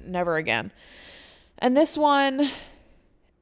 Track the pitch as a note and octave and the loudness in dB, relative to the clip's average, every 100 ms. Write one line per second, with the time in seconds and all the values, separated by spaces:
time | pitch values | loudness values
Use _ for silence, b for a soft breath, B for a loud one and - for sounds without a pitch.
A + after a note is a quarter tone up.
0 | - F3+ F3 D#3+ D#3 A2+ F3+ B B B | -8 -4 -2 -2 -2 -4 -4 B B B
1 | B B B B B B B3+ C4 D#4 - | B B B B B B 0 4 2 2
2 | D4+ C#4+ C#4 C4+ C#4+ B B B B B | 2 2 2 0 -4 B B B B B
3 | B _ _ _ | B _ _ _